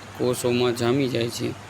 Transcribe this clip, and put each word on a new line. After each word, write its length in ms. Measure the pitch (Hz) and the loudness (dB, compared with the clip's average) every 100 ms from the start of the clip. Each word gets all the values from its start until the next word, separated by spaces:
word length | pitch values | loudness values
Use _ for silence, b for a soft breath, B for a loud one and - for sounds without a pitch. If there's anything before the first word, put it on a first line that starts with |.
| - - | -16 -2
કોષોમાં 580 | 123 123 123 123 123 120 | 0 0 2 2 2 2
જામી 340 | 117 135 131 | 2 2 2
જાય 200 | 127 117 | 0 -2
છે 240 | - 117 - | -2 -4 -6